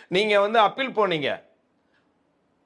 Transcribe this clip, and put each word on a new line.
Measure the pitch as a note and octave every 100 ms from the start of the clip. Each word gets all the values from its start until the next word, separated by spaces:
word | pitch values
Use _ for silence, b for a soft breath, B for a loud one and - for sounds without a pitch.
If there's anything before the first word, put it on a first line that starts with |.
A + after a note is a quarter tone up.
| B
நீங்க | F3 G#3+ G3+
வந்து | G3+ A3+
அப்பீல் | G3+ G3+ C4
போனீங்க. | G3+ G3 E3 B2+ F#2 _ _ _ _ _ _ _ _ _ _ _ _